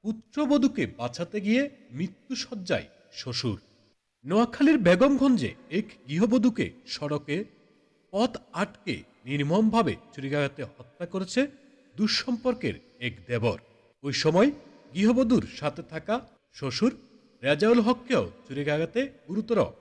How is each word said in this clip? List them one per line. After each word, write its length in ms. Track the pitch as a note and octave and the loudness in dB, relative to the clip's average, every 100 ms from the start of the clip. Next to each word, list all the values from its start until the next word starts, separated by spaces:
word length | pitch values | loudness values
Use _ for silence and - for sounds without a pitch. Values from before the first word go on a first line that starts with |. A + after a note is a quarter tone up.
পুত্রবধূকে 840 | G#3 A3 - - D4 C#4+ B3+ - A#2+ | -8 -10 -10 -4 2 4 2 0 -4
বাঁচাতে 540 | - A#2+ - E3+ G#3 | -4 -8 -6 -6 -4
গিয়ে 300 | F#3+ A#3 C#4+ - - | 0 2 0 -6 -16
মৃত্যুশয্যায় 960 | B2+ F#3 - _ C4 - A3 F3+ B2 - _ _ | -8 -8 -8 _ -10 -8 -12 -4 -4 -4 _ _
শ্বশুর। 480 | - - A#2+ B2 G2 _ _ _ _ _ _ C3 | -14 -10 -6 -4 -6 _ _ _ _ _ _ -2
নোয়াখালীর 520 | G3 A#3+ - C#4+ D4+ | 0 0 2 4 6
বেগমগঞ্জে 760 | F3 F3+ C4+ C#4 C4+ A#3+ A#2 - - | 4 6 4 4 4 4 0 -6 -6
এক 140 | E3+ G#3+ - - | -6 -6 -14 -6
গৃহবধূকে 640 | D3+ A3 B3 B3 A3+ F2 - - | 0 2 4 2 0 -4 -6 -14
সড়কে 580 | - D3 D3 - D3 - _ _ _ _ _ _ | -8 -4 -4 -4 -6 -6 _ _ _ _ _ _
পথ 260 | G3 A#3+ - _ | -2 -2 -2 _
আটকে 500 | E3 G3+ - - G2 - _ | -6 -6 -6 -8 -8 -10 _
নির্মমভাবে 720 | A#2+ C#3+ C#3+ F#3 A3 A#3 F3 F#2+ - | -6 -4 0 2 4 2 0 -2 -10
ছুরিকাঘাতে 500 | - C3+ D3 C#3 - | -10 -4 -2 -2 -4
হত্যা 420 | A#2 - - _ F3 | -14 -14 -20 _ -8
করেছে 400 | F#3+ F#3 A#3+ C#4+ - _ _ _ - | -6 -4 -2 -2 -4 _ _ _ -2
দুঃসম্পর্কের 760 | G#3+ - - A#3+ B3+ B3 C3 - _ _ | 0 0 -2 -2 -2 -2 -6 -6 _ _
এক 260 | B2 B2 - | -8 -8 -6
দেবর। 320 | A#2+ A#2+ A#2+ _ _ _ _ | -2 -2 -4 _ _ _ _
ওই 100 | C#3 | -6
সময় 380 | C3+ D#3 E3+ C4 C#4+ - - - | 0 2 4 4 2 -16 -20 -12
গৃহবধূর 520 | - G#3 B3 B3 A#3 - - | 0 2 4 4 2 0 -6
সাথে 260 | D3 - | -6 -6
থাকা 380 | - D#3+ D#3 A#3 - _ _ | -12 -12 -4 -6 -6 _ _
শ্বশুর 420 | - C#3 B2 A#3 - - _ _ _ | -10 -8 0 0 -2 -20 _ _ _
রেজাউল 380 | C3 D3 G#3+ A#3+ | -2 2 4 4
হককেও 500 | G#3+ A#3+ - A3 F#2 - - | 4 0 0 -2 -2 -10 -10
ছুরিকাঘাতে 600 | C3+ D3 D3+ E3 A#3+ C4+ - - | -6 -2 -2 -2 -4 -6 -8 -8
গুরুতর 300 | G3 A3 G#3 C#3 - | -8 -2 0 0 -4